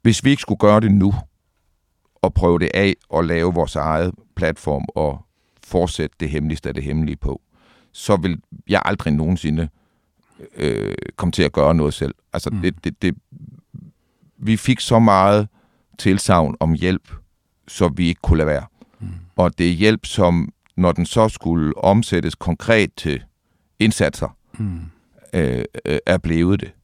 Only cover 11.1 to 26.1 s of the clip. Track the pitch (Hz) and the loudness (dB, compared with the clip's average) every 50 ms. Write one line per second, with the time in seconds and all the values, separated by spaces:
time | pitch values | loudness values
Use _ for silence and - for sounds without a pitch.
11.1 | _ - 95 87 - - 85 71 - 78 71 73 85 82 76 73 71 - - 69 | _ -4 -4 -4 0 0 0 0 2 2 4 4 4 4 2 0 -2 -4 -6 -6
12.1 | - _ _ _ - 85 - - - 98 90 92 - 85 - 101 - _ - 90 | -6 _ _ _ -8 -6 -6 -6 -6 -2 -2 -4 -4 -4 -8 -8 -8 _ -2 -2
13.1 | - - _ _ - - - - - - _ _ - - - - _ _ _ _ | -2 -4 _ _ -20 -20 -20 -20 -20 -20 _ _ -20 -20 -20 -20 _ _ _ _
14.1 | _ _ _ _ _ _ - 107 113 107 - - 127 - - - 123 113 113 110 | _ _ _ _ _ _ -2 0 0 0 2 0 0 0 0 2 4 6 6 6
15.1 | 98 95 95 101 101 104 104 107 _ _ _ _ _ _ _ _ _ - - 104 | 6 6 6 4 4 2 0 -2 _ _ _ _ _ _ _ _ _ -2 0 0
16.1 | 92 101 - - 98 87 80 69 58 _ 73 82 82 71 82 92 92 - _ - | 0 2 2 2 4 4 4 0 -2 _ 0 0 0 0 0 0 -2 -2 _ -12
17.1 | - - _ _ _ _ _ _ _ _ _ - - - 95 85 67 87 87 85 | -20 -20 _ _ _ _ _ _ _ _ _ -20 -4 -2 -2 0 0 0 0 0
18.1 | 85 _ - - 85 78 78 78 76 67 - - _ _ - _ _ _ 107 95 | 0 _ 0 2 2 2 2 0 -2 -4 -6 -10 _ _ -20 _ _ _ -14 -14
19.1 | 90 85 87 - _ - 92 85 - - 87 87 87 80 101 107 110 107 - - | -14 -16 -18 -10 _ 0 0 0 2 0 0 0 2 2 2 2 2 2 -4 -8
20.1 | - - 95 87 87 85 - - _ _ _ _ _ - 90 87 80 - 87 - | 0 2 2 4 4 2 0 -4 _ _ _ _ _ 0 0 0 2 0 -4 -2
21.1 | - 117 110 110 - - - 82 85 85 76 76 - - - 95 98 113 117 - | 2 2 2 0 0 -6 -4 -2 0 0 0 -2 -2 0 2 2 2 2 2 0
22.1 | 98 87 - 80 - _ - 92 82 - - - 113 110 98 78 _ - - 80 | -2 -2 -2 -2 -6 _ -4 -4 -4 -4 0 2 2 2 2 0 _ -8 -6 -6
23.1 | 71 64 - _ _ _ _ _ _ _ _ _ _ _ 107 110 - - 92 69 | -6 -6 -8 _ _ _ _ _ _ _ _ _ _ _ 0 0 2 2 0 -2
24.1 | - - - - - _ _ _ - - 110 98 87 82 82 80 _ _ _ _ | 0 -4 -8 -8 -8 _ _ _ -12 -10 -8 -8 -8 -10 -14 -16 _ _ _ _
25.1 | _ _ _ - - 92 80 65 62 64 - - _ - _ - 73 - - - | _ _ _ -6 -2 -2 0 0 -2 -4 -6 -8 _ -10 _ -4 -4 -2 0 0